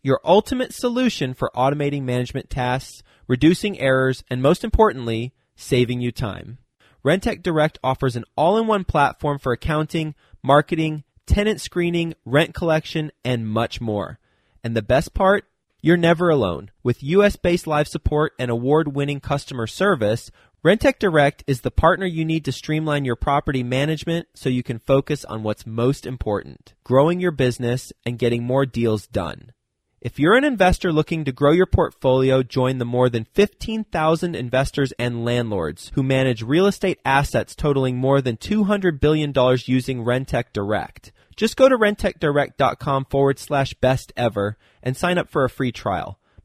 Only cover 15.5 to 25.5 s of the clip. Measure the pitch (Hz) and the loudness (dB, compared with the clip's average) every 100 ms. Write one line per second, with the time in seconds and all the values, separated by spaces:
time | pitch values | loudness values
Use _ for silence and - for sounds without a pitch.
15.5 | _ _ _ 151 175 170 165 175 143 95 | _ _ _ 2 4 4 4 2 2 0
16.5 | 73 101 _ 123 - 139 190 202 - 180 | -2 -10 _ -4 -2 0 4 4 2 0
17.5 | 170 160 147 151 - - 151 156 - 123 | 0 0 -2 -2 -4 -2 0 0 -2 -4
18.5 | 117 127 151 147 139 143 143 - 143 - | -2 2 2 2 -2 -4 -4 -4 -6 -6
19.5 | 127 110 - 196 151 107 117 - - _ | -8 -6 0 0 2 0 0 -6 -20 _
20.5 | _ 160 220 285 - 202 156 143 - - | _ 2 4 2 2 2 4 4 0 -4
21.5 | 131 123 - 165 180 190 160 156 160 139 | -4 -2 2 2 2 -2 -4 -2 -2 -4
22.5 | - - 156 156 147 135 117 147 143 160 | -8 -4 -4 -2 -2 -2 -2 0 0 0
23.5 | 131 123 127 147 156 170 170 - - 135 | -4 -2 -2 -2 -4 -4 -6 -6 -6 -4
24.5 | 123 - 113 - 135 - 147 - 110 107 | -2 -4 -6 2 2 2 -6 -8 -6 -6